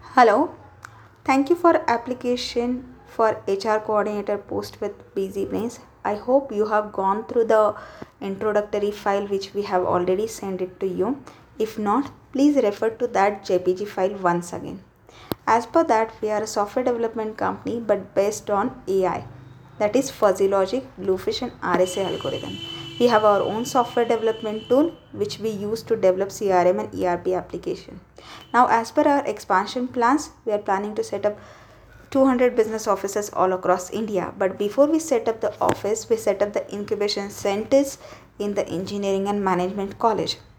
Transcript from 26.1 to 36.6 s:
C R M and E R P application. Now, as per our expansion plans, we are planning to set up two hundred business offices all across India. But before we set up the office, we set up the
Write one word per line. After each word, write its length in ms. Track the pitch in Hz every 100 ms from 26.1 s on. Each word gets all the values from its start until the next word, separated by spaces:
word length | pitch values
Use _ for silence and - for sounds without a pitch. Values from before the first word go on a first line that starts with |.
| 185 196
C 220 | - 202
R 120 | 185 180
M 140 | 196
and 160 | 208 185
E 100 | 185
R 120 | 175
P 160 | 185
application. 680 | 180 175 175 180 185 - - - - - - -
Now, 140 | 233 247
as 220 | 226 226
per 120 | 302
our 200 | 302 285 277
expansion 600 | 208 - 190 208 254 254
plans, 400 | 254 233 294 - - -
we 80 |
are 100 | 208 208
planning 280 | 196 208 214
to 80 |
set 220 | 220 202 208
up 120 | 208 - - - - - - -
two 140 | 269 269
hundred 300 | 247 247 240
business 320 | 214 220 220
offices 420 | 196 202 208 202
all 180 | - 185
across 380 | 185 185 185 -
India. 440 | 202 214 196 165 196
But 200 | 196 190
before 300 | 202 233 294
we 120 | 320
set 280 | - 240 226
up 140 | 226
the 100 | 202 -
office, 500 | 196 - 202 214 -
we 60 | 220
set 260 | 214 196
up 120 | 208
the 100 | 208